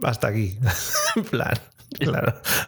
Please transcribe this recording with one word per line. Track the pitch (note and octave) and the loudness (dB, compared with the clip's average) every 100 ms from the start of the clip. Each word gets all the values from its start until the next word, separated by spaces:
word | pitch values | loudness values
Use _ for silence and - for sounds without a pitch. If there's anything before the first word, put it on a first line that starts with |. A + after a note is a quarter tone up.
hasta | - A2+ - | 0 0 0
aquí. | G#2+ G2+ G2 | 2 0 0
<laughs> | B2 F2+ - - D5+ A3+ | 0 2 0 0 0 0
En | - | 0
plan, | - - - - _ - - | 0 0 -2 -4 _ -16 -4
claro. | C#3+ C3 - A2+ - - | 0 0 0 -2 0 0